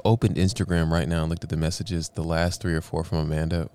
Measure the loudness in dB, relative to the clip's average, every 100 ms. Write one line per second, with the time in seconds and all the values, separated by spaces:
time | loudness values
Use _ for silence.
0 | 2 4 2 2 2 0 0 2 2 2
1 | 2 0 0 -4 -4 -2 -2 -2 -4 -4
2 | -4 -4 -2 2 0 0 -2 -2 -2 -4
3 | -2 0 0 0 0 -2 -4